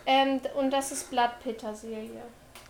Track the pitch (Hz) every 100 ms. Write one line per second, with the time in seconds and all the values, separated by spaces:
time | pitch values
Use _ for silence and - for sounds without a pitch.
0 | - 269 269 269 269 285 269 277 277 277
1 | - 254 240 - 262 220 220 214 226 220
2 | 226 226 233 - - -